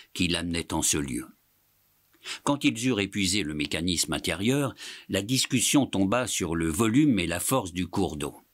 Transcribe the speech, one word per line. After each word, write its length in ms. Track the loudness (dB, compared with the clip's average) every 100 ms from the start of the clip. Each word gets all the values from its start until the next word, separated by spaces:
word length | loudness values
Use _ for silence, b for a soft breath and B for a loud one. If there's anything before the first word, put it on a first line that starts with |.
| B
qui 160 | -2 0
l'amenait 440 | 0 -2 -4 -2
en 100 | -2
ce 160 | 0 0
lieu. 280 | -2 -6 -8 -18 _ _ _ _ _ _ _ _ B B
Quand 200 | -2 2
ils 220 | 2 2 2
eurent 140 | 2
épuisé 420 | 0 0 0 0
le 120 | -2
mécanisme 580 | -2 -2 -2 0 0 0
intérieur, 640 | -2 -2 -2 0 0 0 -6 B B B
la 140 | -4
discussion 640 | 0 -2 0 0 2 2 2
tomba 400 | 2 2 0 -2
sur 280 | -4 -2
le 140 | 0 0
volume 500 | 2 4 6 4 4
et 80 | 0
la 140 | -2
force 320 | 0 0 -2
du 140 | -4 -4
cours 300 | 0 -2 -2
d'eau. 200 | -8 -8 _